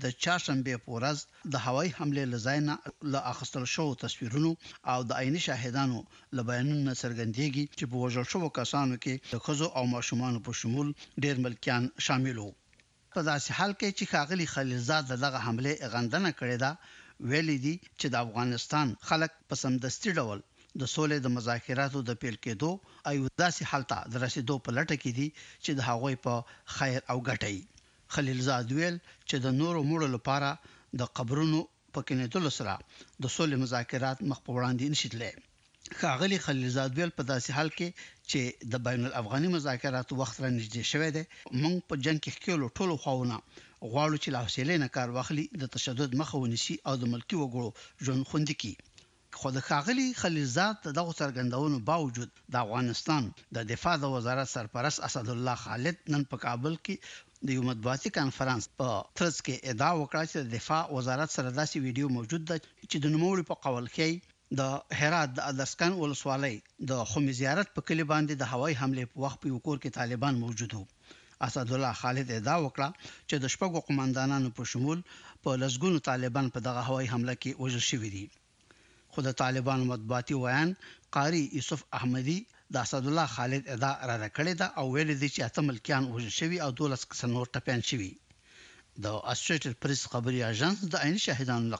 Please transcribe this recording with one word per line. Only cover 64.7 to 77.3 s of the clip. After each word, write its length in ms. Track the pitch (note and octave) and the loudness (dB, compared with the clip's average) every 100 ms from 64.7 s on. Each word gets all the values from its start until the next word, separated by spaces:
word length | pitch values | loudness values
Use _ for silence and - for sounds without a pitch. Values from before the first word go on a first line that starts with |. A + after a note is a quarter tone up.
| C#3 - - | -2 -4 2
هرات 340 | D3 E3+ D3 | 4 4 2
د 60 | B2+ C3 | 0 -2
ادرسکن 420 | C3+ C3+ - F3 | -2 -2 2 2
ولسوالۍ 640 | F#3+ D3 C#3 C#3+ C3 C#3 G#2 - - C3+ | 2 0 -2 -2 0 0 -4 -12 -8 -4
د 120 | C3 | -2
خومي 300 | A2 D#3 C#3 B2 | 0 2 2 2
زیارت 280 | C3+ D#3+ G3 - | 2 2 0 -2
په 40 | - | 0
کلي 160 | E3 | 0
باندې 300 | D3+ D#3 D3+ | 4 2 2
د 100 | C#3+ A#2+ | 0 -2
هوایي 240 | B2 D3+ C3 | 0 0 2
حملې 240 | C3+ C3 A#2+ | 0 0 -4
په 60 | - | -4
وخت 140 | C3+ - | -4 -4
په 60 | C#3+ | -4
یو 100 | B2+ | -4
کور 200 | - C#3 | -2 -2
کې 180 | C3+ B2+ | -4 -4
طالبان 360 | A#2+ B2 C#3 B2+ | -2 0 2 2
موجود 260 | A#2 A2 A#2 | 0 -2 -4
وو. 100 | G#2 G2 _ - - - - | -6 -10 _ -20 -20 -16 -6
اسدالله 520 | B2+ C#3+ A#2 C3 C3 | -4 -2 0 0 0
خالد 340 | A2 B2 B2+ B2+ | 0 0 0 -2
ادعا 280 | A2+ A2 E3+ | -2 2 2
وکړه 300 | C#3+ - C#3 - - - - | 0 -2 -4 -4 -16 -14 -2
چې 100 | D3+ | -2
د 80 | B2+ | 0
شپږو 300 | - F#3+ E3 - | 0 0 0 2
قومندانانو 680 | C#3 C3 C3 C3+ C#3 B2+ A#2 | 2 2 2 2 2 0 -2
په 60 | |
شمول 340 | A#2+ B2 C3+ E3+ - - - - | -4 0 0 0 -4 -18 -20 -6
په 100 | C#3+ C3 | 0 2
لسګونو 440 | C3 B2 F3+ E3 C#3 | 2 2 4 2 2
طالبان 360 | B2+ B2+ C3 C3 | 0 2 2 0
په 60 | B2 | 0
دغه 200 | A#2+ B2 A#2+ | -2 -2 0
هوایي 240 | C3 B2+ | 0 0
حمله 220 | A#2+ A#2+ | 0 0